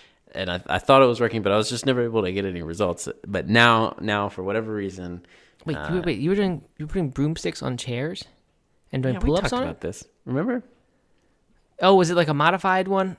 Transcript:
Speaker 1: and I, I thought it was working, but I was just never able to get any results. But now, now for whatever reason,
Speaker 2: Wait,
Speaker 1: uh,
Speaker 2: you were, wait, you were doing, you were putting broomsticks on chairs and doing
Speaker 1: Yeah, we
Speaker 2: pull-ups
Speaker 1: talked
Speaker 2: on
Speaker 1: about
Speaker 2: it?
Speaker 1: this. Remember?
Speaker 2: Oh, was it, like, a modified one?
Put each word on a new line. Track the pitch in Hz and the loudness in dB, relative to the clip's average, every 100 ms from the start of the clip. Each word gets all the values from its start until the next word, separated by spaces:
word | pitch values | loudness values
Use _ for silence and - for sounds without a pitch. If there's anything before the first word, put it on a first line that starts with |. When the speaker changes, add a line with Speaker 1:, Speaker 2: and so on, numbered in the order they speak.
| - _ _ | -20 _ _
Speaker 1:
and | - 92 | -8 -6
I, | 90 - | -6 -2
I | 92 | -2
thought | - 135 | 4 6
it | 131 | 6
was | 117 | 4
working, | 117 113 | 0 0
but | 98 | 2
I | 104 | 2
was | 107 | 0
just | 120 | -2
never | 135 123 | 0 0
able | 120 113 | 0 0
to | 92 | 0
get | 95 | -2
any | 98 90 | -4 -4
results. | 80 85 98 85 - - - | -6 -2 -2 -2 -8 -12 -6
But | 98 69 | -4 2
now, | 113 117 113 110 - | 6 6 6 2 -2
now | 104 104 101 | -2 -2 -2
for | - | -4
whatever | 92 107 110 | -4 -4 -4
reason, | 107 98 92 90 87 - _ _ _ | -6 -6 -8 -10 -12 -16 _ _ _
Speaker 2:
Wait, | - 151 | -8 -6
Speaker 1:
uh, | 151 | -4
Speaker 2:
you | 180 | -4
were, | |
wait, | 170 110 | -2 -2
you | 147 | 0
were | 196 | 0
doing, | 196 170 - - | 0 -2 -8 -12
you | 151 | -6
were | |
putting | 196 156 | -4 -2
broomsticks | 131 147 165 175 - | -2 -2 -2 -6 -6
on | 131 123 | -6 -6
chairs | - 120 147 190 - _ _ _ _ _ _ | -6 -6 -6 -8 -14 _ _ _ _ _ _
and | 135 | -4
doing | 131 127 | -2 0
Speaker 1:
Yeah, | |
we | 127 | 2
Speaker 2:
pull-ups | 165 202 | 2 2
Speaker 1:
talked | |
Speaker 2:
on | 247 | -2
Speaker 1:
about | 262 - | -4 -6
Speaker 2:
it? | |
Speaker 1:
this. | 85 - - _ - | -10 -10 -16 _ -6
Remember? | 127 202 247 - _ _ _ _ _ _ _ _ _ _ - | -4 -2 -4 -8 _ _ _ _ _ _ _ _ _ _ 0
Speaker 2:
Oh, | 180 196 | 4 6
was | 165 | 4
it, | |
like, | 175 160 | 2 2
a | |
modified | 143 156 180 196 185 190 | 2 2 2 2 0 0
one? | 190 190 | -2 -2